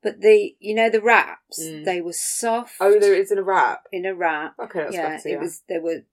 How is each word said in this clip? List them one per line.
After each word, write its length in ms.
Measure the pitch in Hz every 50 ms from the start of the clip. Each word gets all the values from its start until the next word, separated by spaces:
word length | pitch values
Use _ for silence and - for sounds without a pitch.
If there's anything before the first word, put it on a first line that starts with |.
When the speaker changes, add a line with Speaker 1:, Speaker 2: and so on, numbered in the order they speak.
Speaker 1:
But 200 | _ 214 202 -
the, 340 | - 214 214 208 208 - - _
you 120 | - 202 214
know, 160 | 220 226 226
the 120 | 220 220 208
wraps, 580 | 233 233 196 - - - - _ _ - -
Speaker 2:
Mm. 240 | 165 160 160 156 151
Speaker 1:
they 160 | 185 180 175
were 120 | 170 170 170
soft. 640 | - - - - - - 233 226 233 240 - - -
Speaker 2:
Oh, 200 | 190 196 208 214
there 120 | 202 202 196
is 200 | 180 196 196 208
in 60 | 196
a 40 | 190
wrap? 460 | 185 190 180 143 113 - - _ _
Speaker 1:
In 160 | - 185 180
a 80 | 190 196
wrap. 400 | 175 180 165 156 151 156 151 - - -
Speaker 2:
Okay, 200 | - - 175 156
that's 100 | - -
Speaker 1:
Yeah, 140 | 180 160 156 156
Speaker 2:
better, 120 | 151 - 151
Speaker 1:
it 40 | 147
Speaker 2:
yeah. 60 | 143
Speaker 1:
was, 220 | 156 175 160 - _ _
there 120 | 185 165 160
were 200 | 165 165 151 - _